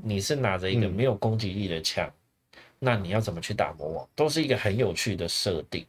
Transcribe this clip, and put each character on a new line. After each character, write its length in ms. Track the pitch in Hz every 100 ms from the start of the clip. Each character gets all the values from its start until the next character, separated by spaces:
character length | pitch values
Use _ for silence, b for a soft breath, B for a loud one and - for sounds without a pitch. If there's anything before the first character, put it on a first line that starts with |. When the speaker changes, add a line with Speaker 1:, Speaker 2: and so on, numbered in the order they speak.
Speaker 1:
你 180 | 110 101
是 160 | 98 147
拿 220 | 117 92
着 120 | 95
一 80 | 117
个 80 | 104
没 180 | 92
有 100 | 131
攻 240 | 101 113 110
击 140 | 101
力 160 | 98 98
的 120 | 82
枪， 260 | 78 - -
Speaker 2:
嗯。 520 | - _ _ _ B B B
Speaker 1:
那 160 | 127 113
你 140 | 87
要 100 | 107
怎 120 | 110
么 80 | 120
去 140 | -
打 180 | 101 73 76
魔 100 | 76
王， 140 | 80 -
都 140 | - 151
是 140 | 156
一 40 | 139
个 120 | 117
很 180 | 104 107
有 160 | 107
趣 240 | 82 - 90
的 100 | 85
设 380 | - 104 82 -
定， 160 | 85